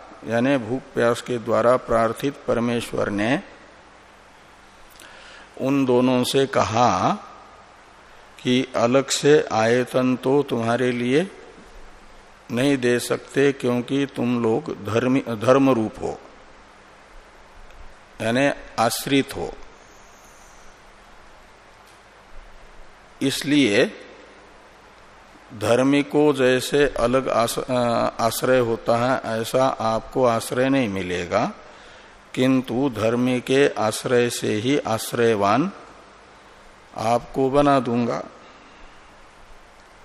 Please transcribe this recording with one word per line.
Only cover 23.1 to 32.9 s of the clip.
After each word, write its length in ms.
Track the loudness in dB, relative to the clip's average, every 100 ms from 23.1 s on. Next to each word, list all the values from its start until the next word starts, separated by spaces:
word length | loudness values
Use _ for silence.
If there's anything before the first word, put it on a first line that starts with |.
| -4
इसलिए 640 | -4 -2 0 4 4 4 2 -2 -20 -20 -20 -20 -20 -20 -20 -20 -20 -20 -20 -20 -20 -20 -20
धर्मी 500 | -6 0 2 4 2
को 300 | 0 2 2
जैसे 600 | 4 2 2 0 0 0 0
अलग 300 | 0 0 0
आस-, 420 | 0 0 -2 -4 -2 0 0 -2 -2
आश्रय 380 | -2 -2 0 2
होता 380 | 2 -2 -2 0
है, 440 | 0 -2 -4 -6
ऐसा 240 | -2 0 0
आपको 580 | 0 -2 -4 -4 0 2
आश्रय 440 | 2 -2 -2 0
नहीं 200 | 2 0
मिलेगा, 640 | -4 -4 -6 -2 0 -2 -6 -20 -20 -20 -20 -20 -20 -12
किंतु 560 | 0 2 2 0 -2
धर्मी 520 | -2